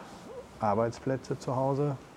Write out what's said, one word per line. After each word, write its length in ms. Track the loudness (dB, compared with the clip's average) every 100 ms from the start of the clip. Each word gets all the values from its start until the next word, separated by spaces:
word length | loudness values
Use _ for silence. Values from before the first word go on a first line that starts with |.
| -14 -14 -12 -12 -12 0
Arbeitsplätze 800 | 4 4 4 0 -2 -2 -2 -4
zu 180 | 0 2
Hause, 400 | 2 4 2 0 -6